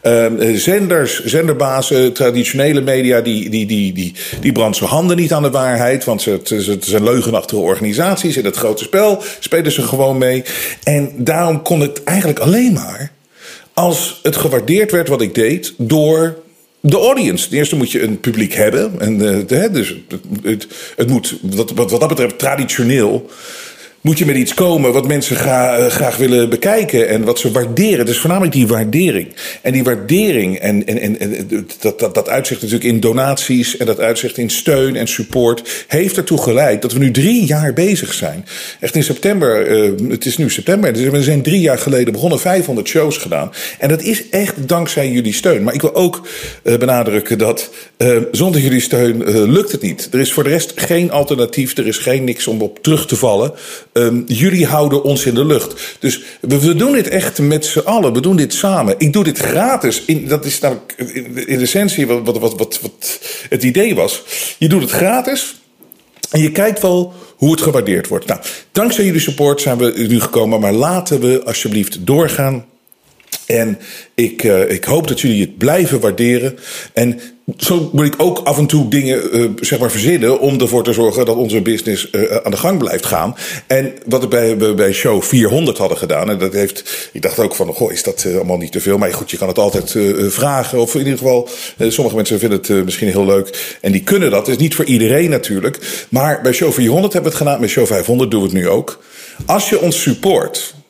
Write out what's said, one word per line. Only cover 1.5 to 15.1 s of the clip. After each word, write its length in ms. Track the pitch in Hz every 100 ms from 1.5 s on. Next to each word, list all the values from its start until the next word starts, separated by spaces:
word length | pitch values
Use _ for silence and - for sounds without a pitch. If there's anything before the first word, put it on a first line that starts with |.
| 135 139 131 127 135 127
traditionele 680 | 185 127 120 120 131 143 143
media, 400 | 131 131 127 120
die, 280 | 117 107 95
die, 160 | 110 104
die, 280 | 107 98
die, 200 | 92 90 - - -
die 100 | 139
branden 260 | 113 110 101
zijn 120 | 107
handen 280 | 147 175 175
niet 160 | 160
aan 100 | 156
de 60 | 143
waarheid, 540 | 135 131 120 120 131
want 180 | 123 104
ze, 80 | -
het, 200 | 95 -
het 360 | 107 98 98 95
zijn 180 | 107
leugenachtige 580 | 107 123 113 107 - 107
organisaties. 760 | 87 95 107 107 180 190 170 131
In 80 | 101
het 100 | -
grote 280 | 110 107
spel 400 | 110 190 214 202 - -
spelen 320 | - 165 156
ze 100 | 139
gewoon 360 | 120 135 135 135
mee. 260 | 127 127 127 - - -
En 280 | - 147 139 135
daarom 440 | 123 160 170 156
kon 180 | - 165
het 240 | 143 143
eigenlijk 360 | - 185 180 147
alleen 340 | 147 214 254
maar 380 | 160 - 107 143 _ _ _ - - -
als 460 | - 175 165 - -
het 120 | - 151
gewaardeerd 560 | 156 127 110 185 214
werd 160 | 175
wat 140 | 147